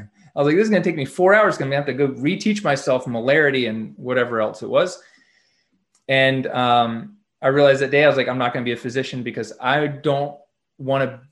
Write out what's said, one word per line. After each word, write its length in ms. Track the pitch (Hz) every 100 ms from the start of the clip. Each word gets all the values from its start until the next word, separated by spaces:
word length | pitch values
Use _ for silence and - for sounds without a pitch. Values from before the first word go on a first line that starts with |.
| - _ _ -
I 40 |
was 80 | 143
like, 80 | 170
"This 80 |
is 80 | 220
gonna 120 | 196
take 120 | 180 160
me 100 | 135
four 300 | - 185 208
hours. 240 | 208 156
Gonna 160 | 135 139
have 100 | 143
to 80 |
go 140 | 127 139
reteach 560 | 120 143 190 220 208
myself 420 | 160 139 - 127 123
molarity 640 | 117 123 151 147 131 117
and 240 | 110 110 -
whatever 440 | 123 127 120 113
else 220 | 107 -
it 60 | 113
was." 300 | 131 180 - - _ _ _ _ _ _ _ _ _ -
And, 400 | 135 135 135 127
um, 720 | 127 123 120 117 113 - - _ _
I 80 | 135
realized 320 | 139 143 131
that 100 | 135
day, 120 | 143
I 40 | 147
was 100 | 135
like, 100 | 120
"I'm 120 | 127
not 120 | 120
gonna 140 | 131 120
be 60 |
a 60 | 117
physician 440 | 127 127 127 131
because 320 | 120 113 107 -
I 240 | 127 143 147
don't 480 | 135 151 139 143 - _ _ _ -
wanna 420 | 131 135 127 120 _